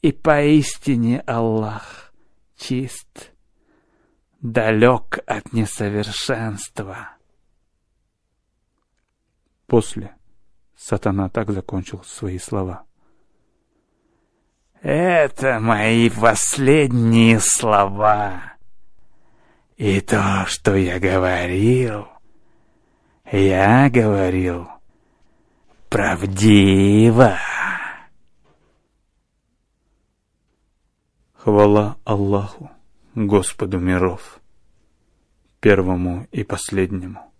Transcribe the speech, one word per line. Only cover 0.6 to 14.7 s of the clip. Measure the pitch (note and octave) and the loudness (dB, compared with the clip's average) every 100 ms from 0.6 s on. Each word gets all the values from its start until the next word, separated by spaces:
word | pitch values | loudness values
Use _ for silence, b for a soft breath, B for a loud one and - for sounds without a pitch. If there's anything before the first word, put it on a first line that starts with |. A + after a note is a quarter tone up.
| C3+ - - B2 A#2 B2 | 2 -6 -4 0 0 -2
Аллах | - A#2 A2+ A2 G#2+ G#2+ - - - - _ _ _ _ | -4 -4 -2 -2 -4 -8 -16 -20 -20 -20 _ _ _ _
чист, | - B2+ C3 - - - - _ _ _ _ _ _ _ _ _ _ _ | -8 -6 -6 -12 -20 -20 -20 _ _ _ _ _ _ _ _ _ _ _
далёк | A#2+ A#2 A2 G#2+ A#2+ B2+ - - - | -6 -2 0 4 4 2 -2 -10 -6
от | G2 - | -8 -4
несовершенства». | A2+ G#2+ - G#2 G#2 G#2 G2+ - A#2+ A2 G2+ - - G2 F#2 - _ _ _ _ _ _ _ _ _ _ _ _ _ _ _ _ _ _ _ _ _ _ _ _ _ _ | -4 -4 -4 -4 -4 -6 -8 -6 -4 -6 -8 -12 -14 -14 -14 -18 _ _ _ _ _ _ _ _ _ _ _ _ _ _ _ _ _ _ _ _ _ _ _ _ _ _
После | A#2+ - - G2 - _ _ _ _ _ _ | 0 0 -8 -12 -18 _ _ _ _ _ _
сатана | - G2+ - G2 F#2+ | -6 -4 -2 -4 -4
так | - G#2 | -4 -4
закончил | G2 - F#2+ F2 F#2 | -6 -6 -10 -10 -16
свои | - - G#2 F2+ | -18 -12 -10 -10
слова: | - G#2 F#2 F2+ - _ _ _ _ _ _ _ _ _ _ _ _ _ _ _ _ _ _ | -8 -6 -6 -10 -18 _ _ _ _ _ _ _ _ _ _ _ _ _ _ _ _ _ _